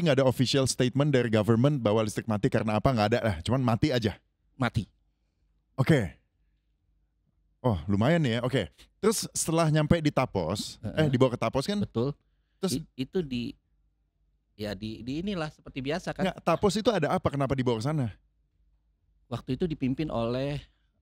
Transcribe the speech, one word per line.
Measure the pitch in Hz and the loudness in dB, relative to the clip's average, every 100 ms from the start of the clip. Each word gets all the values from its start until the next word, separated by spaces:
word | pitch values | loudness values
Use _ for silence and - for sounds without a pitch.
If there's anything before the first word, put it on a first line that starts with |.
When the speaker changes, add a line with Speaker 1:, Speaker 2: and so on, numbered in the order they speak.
Speaker 1:
nggak | 175 131 | 4 4
ada | 131 | 4
official | 120 127 139 | 2 2 2
statement | 131 - 127 135 151 | 0 0 0 2 2
dari | 131 120 | 2 2
government | 107 104 113 135 147 | 2 4 4 4 2
bahwa | 113 110 | 2 2
listrik | 110 - 113 | 0 -4 -4
mati | 107 131 | 0 0
karena | 110 110 107 | 0 0 2
apa, | 139 | 2
nggak | 123 104 | 2 2
ada | 117 | 2
lah. | 113 80 | 0 -2
Cuman | - 131 | -2 0
mati | 123 107 151 | 0 0 0
aja? | 123 107 - _ _ _ | 0 -2 -4 _ _ _
Speaker 2:
Mati. | - 127 - 92 _ _ _ _ _ _ _ _ | -6 -4 -4 -6 _ _ _ _ _ _ _ _
Speaker 1:
Oke. | - 135 151 90 - _ _ _ _ _ _ _ _ _ _ _ _ _ _ | -2 2 2 2 -8 _ _ _ _ _ _ _ _ _ _ _ _ _ _
Oh, | 127 92 80 | -2 -2 0
lumayan | 101 117 170 | 2 4 2
ya. | 139 117 | 2 0
Oke. | 123 135 90 _ - _ | -2 -2 -4 _ -20 _
Terus | 208 220 170 | 0 0 -4
setelah | - - 165 160 | -6 -2 2 4
nyampe | 151 151 170 | 4 4 2
di | 147 | 2
Tapos, | - 127 98 80 104 - - | 0 0 -2 -2 -4 -6 -10
Speaker 2:
Heeh. | 110 - 156 | -6 0 2
Speaker 1:
eh, | |
dibawa | 123 131 | 4 2
ke | 117 | 2
Tapos | 113 127 | -2 -2
kan? | 139 208 | -2 -2
Speaker 2:
Betul. | 185 113 131 - _ _ _ _ | -4 -2 -2 -4 _ _ _ _
Speaker 1:
Terus | 185 131 | -4 -4
Speaker 2:
I-, | 160 - | -8 -10
itu | 135 190 | -6 -4
di, | 147 123 117 - _ _ _ _ _ _ _ _ _ | -2 -4 -6 -10 _ _ _ _ _ _ _ _ _
ya | - 104 98 | -10 -8 -6
di, | 110 113 | -8 -10
di | 117 147 | -8 -6
inilah | 196 185 151 | -4 -6 -6
seperti | - - 139 | -10 -14 -8
biasa | 131 170 180 | -6 -6 -6
kan. | - 190 | -4 -4
Speaker 1:
Nggak, | - | -4
Tapos | - 165 208 | -2 2 2
itu | 190 220 | 0 0
ada | 226 143 180 | 2 2 0
apa? | - | -2
Kenapa | 143 135 139 | -2 -2 0
dibawa | 123 113 | 0 0
ke | 123 | 0
sana? | 156 117 - _ _ _ _ _ _ _ _ _ _ | -2 -4 -6 _ _ _ _ _ _ _ _ _ _
Speaker 2:
Waktu | - 117 - 127 | -12 -10 -6 -4
itu | |
dipimpin | 180 147 127 131 160 | -4 -2 -2 -2 -4
oleh | 117 117 123 139 143 - _ _ _ | -4 -2 -2 -4 -6 -10 _ _ _